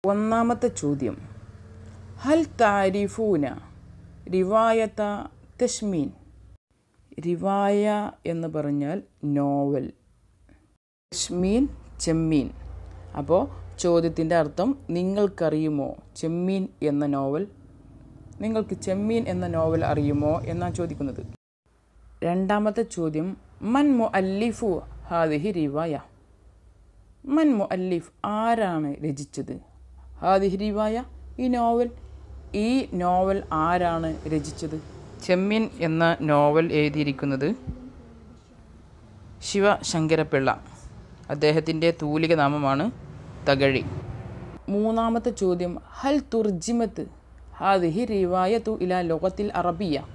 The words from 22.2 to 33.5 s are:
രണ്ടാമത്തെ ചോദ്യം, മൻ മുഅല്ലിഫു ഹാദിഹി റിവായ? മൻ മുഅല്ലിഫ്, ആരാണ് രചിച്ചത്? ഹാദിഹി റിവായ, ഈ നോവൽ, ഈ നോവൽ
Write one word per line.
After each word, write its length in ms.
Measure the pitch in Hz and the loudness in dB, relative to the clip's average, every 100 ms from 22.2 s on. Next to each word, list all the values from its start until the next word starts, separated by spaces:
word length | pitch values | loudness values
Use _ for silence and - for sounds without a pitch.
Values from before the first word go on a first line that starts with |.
| 170 | -2
രണ്ടാമത്തെ 580 | 180 190 208 214 208 196 | 0 2 2 2 0 -4
ചോദ്യം, 340 | - 160 151 175 190 - - 208 | -2 -2 -2 -4 -8 -18 -8 0
മൻ 120 | 262 294 254 | 4 4 4
മുഅല്ലിഫു 680 | 226 196 190 196 233 214 220 165 - - - | 4 2 0 0 -2 0 -2 -2 -6 -18 -4
ഹാദിഹി 400 | 170 160 151 190 175 | 0 2 2 0 0
റിവായ? 360 | 151 143 165 143 - _ _ _ - - - _ - - - _ - 294 | -2 -2 -4 -4 -8 _ _ _ -20 -20 -20 _ -20 -20 -20 _ 0 2
മൻ 120 | 302 226 | 4 4
മുഅല്ലിഫ്, 500 | 196 190 185 170 - _ 202 214 | 0 -2 0 -2 -4 _ -4 0
ആരാണ് 500 | 226 233 196 165 147 143 156 | 2 2 2 0 -2 -4 -4
രചിച്ചത്? 480 | 139 143 - 131 127 - - - - - - | -4 -8 -8 -8 -10 -12 -20 -20 -20 -20 -4
ഹാദിഹി 360 | 165 196 196 190 | 2 4 4 0
റിവായ, 320 | 214 202 214 226 262 - - - | -2 0 -2 -2 -6 -16 -16 -4
ഈ 20 | 247 | 0
നോവൽ, 360 | 247 233 233 240 233 - - - - - 202 | 2 2 2 0 -4 -18 -18 -18 -18 -6 -2
ഈ 60 | 220 262 - 175 | 2 2 0 0
നോവൽ 360 | 180 180 190 196 - | 2 4 4 0 0